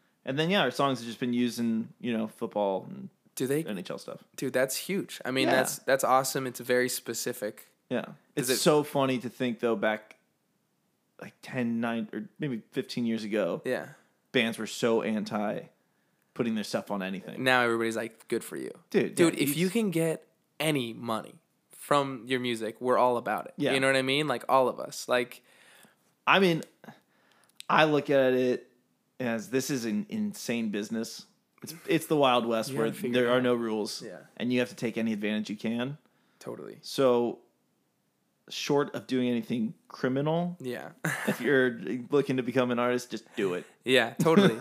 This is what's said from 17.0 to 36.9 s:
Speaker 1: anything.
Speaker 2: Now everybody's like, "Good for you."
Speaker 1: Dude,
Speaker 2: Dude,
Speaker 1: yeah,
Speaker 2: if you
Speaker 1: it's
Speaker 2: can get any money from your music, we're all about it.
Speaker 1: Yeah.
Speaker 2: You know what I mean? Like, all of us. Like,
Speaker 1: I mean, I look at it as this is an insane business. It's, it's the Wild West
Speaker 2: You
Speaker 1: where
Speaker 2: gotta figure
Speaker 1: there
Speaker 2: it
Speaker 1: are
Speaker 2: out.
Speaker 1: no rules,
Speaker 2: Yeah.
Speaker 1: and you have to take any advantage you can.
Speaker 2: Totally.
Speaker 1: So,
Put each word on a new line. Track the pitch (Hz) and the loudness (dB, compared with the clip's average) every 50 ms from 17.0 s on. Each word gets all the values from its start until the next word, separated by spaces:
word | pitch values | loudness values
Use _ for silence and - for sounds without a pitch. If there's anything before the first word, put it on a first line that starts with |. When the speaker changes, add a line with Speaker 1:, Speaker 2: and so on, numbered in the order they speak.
| 92 | -4
Speaker 1:
anything. | 95 98 90 - - - - 131 | -6 -6 -8 -10 -12 -10 -4 0
Speaker 2:
Now | 131 127 127 120 | 2 2 4 4
everybody's | 117 113 113 113 113 113 113 | 2 2 0 0 -2 -2 -4
like, | 117 113 - _ - _ | -6 -8 -12 _ -8 _
"Good | 120 113 110 | -4 -4 -4
for | - - | -6 -8
you." | 71 65 - - - _ _ | -8 -8 -8 -10 -12 _ _
Speaker 1:
Dude, | - 208 123 87 - | 0 0 0 0 2
Speaker 2:
Dude, | - 175 165 - | 4 4 4 4
Speaker 1:
yeah, | - 147 | 2 -2
Speaker 2:
if | 139 143 156 | -2 0 0
you | 175 | 0
Speaker 1:
it's | 185 175 | 0 2
Speaker 2:
can | 233 220 202 | 0 0 2
get | 165 165 160 165 160 - - _ _ _ _ _ _ _ | 0 0 0 0 -2 -4 -8 _ _ _ _ _ _ _
any | 147 160 151 143 120 117 113 | -2 0 0 0 -2 -4 -6
money | 117 120 117 110 110 80 - - - _ _ _ _ _ _ | -8 -6 -4 -4 -4 -6 -10 -16 -20 _ _ _ _ _ _
from | - - - - 143 143 139 135 135 123 107 123 | -20 -20 -2 2 2 2 2 0 -4 -8 -4 -2
your | 131 127 | -2 -2
music, | 123 123 120 110 113 107 113 - | 0 0 -2 -2 -2 -6 -6 -4
we're | 123 123 123 104 | 0 2 4 6
all | 120 127 123 120 | 6 4 4 2
about | 120 107 107 92 - - | 0 -2 -2 -2 -4 -8
it. | - - | -6 -2
Speaker 1:
Yeah. | 143 135 135 | 0 0 2
Speaker 2:
You | 135 | 2
know | 135 135 | 2 4
what | 135 135 | 4 2
I | |
mean? | 131 131 135 143 156 147 | 2 2 0 0 0 0
Like, | 127 120 - - | -2 -4 0 4
all | 123 131 131 123 | 4 6 6 4
of | 101 60 | 0 -4
us. | - - - - - - | -8 -10 -10 -12 -4 0
Like, | 123 123 123 120 - - _ _ _ _ - - - - - - _ _ _ _ _ _ _ | 0 0 0 -2 -6 -18 _ _ _ _ -20 -20 -20 -20 -20 -20 _ _ _ _ _ _ _
Speaker 1:
I | - 143 185 | 4 6 6
mean, | 196 180 165 156 - - _ _ - - - - _ _ _ _ _ _ _ _ _ _ _ _ - _ | 6 4 4 2 -2 -8 _ _ -20 -20 -20 -20 _ _ _ _ _ _ _ _ _ _ _ _ -4 _
I | - - 156 | 6 6 6
look | 160 151 143 143 - | 6 6 2 2 4
at | 143 135 135 131 131 | 4 6 6 6 4
it | 127 127 127 131 131 - - _ _ _ _ _ _ _ _ _ _ | 4 4 2 2 0 -4 -12 _ _ _ _ _ _ _ _ _ _
as | 127 120 117 113 104 90 | -4 -4 -2 -4 -4 -2
this | 113 131 131 - | -2 -2 0 0
is | 151 131 117 | -4 -2 -2
an | 117 104 104 104 - | -2 -2 -2 -2 -4
insane | - 110 107 104 98 - - - 120 117 113 110 | -4 -4 -4 -4 -6 -8 -6 -4 -4 -2 -2 -2
business. | 101 104 104 107 113 113 110 - - - - _ _ _ _ _ _ _ - | -4 -4 -4 -4 -4 -6 -6 -6 -10 -16 -18 _ _ _ _ _ _ _ -16
It's, | - 160 165 - - | -16 -16 -16 -4 0
it's | 160 156 147 | 0 0 2
the | - 165 | 2 2
Wild | 151 143 131 123 123 113 | 4 6 6 6 4 2
West | 117 113 113 110 139 | 2 0 0 0 -2
Speaker 2:
You | 131 120 | -2 -2
Speaker 1:
where | 113 113 | -2 -2
Speaker 2:
gotta | 107 - | -2 -4
figure | - 123 120 123 123 | -6 0 2 2 4
Speaker 1:
there | 120 | 4
Speaker 2:
it | 123 | 4
Speaker 1:
are | 127 | 4
Speaker 2:
out. | 123 | 4
Speaker 1:
no | 123 123 | 4 2
rules, | 120 117 113 110 110 104 107 - - | 2 0 -2 -2 -2 -2 -4 -6 -10
Speaker 2:
Yeah. | 127 110 90 78 - - _ - | -12 -12 -14 -16 -18 -20 _ -6
Speaker 1:
and | 104 120 123 | -4 0 2
you | 123 | 0
have | 123 120 | 0 0
to | 98 | -2
take | - - 117 104 117 | -6 -6 -4 -2 -2
any | 113 113 | -2 -2
advantage | 110 101 104 104 107 107 107 - | -2 -2 -2 -2 -2 -2 -4 -6
you | 101 107 | -8 -6
can. | - 110 113 120 123 135 143 151 _ _ _ _ _ _ _ _ | -4 -4 -4 -2 -4 -6 -6 -10 _ _ _ _ _ _ _ _
Speaker 2:
Totally. | - - 120 - - - - - | -12 -12 -12 -12 -12 -16 -16 -16
Speaker 1:
So, | - - | -14 -10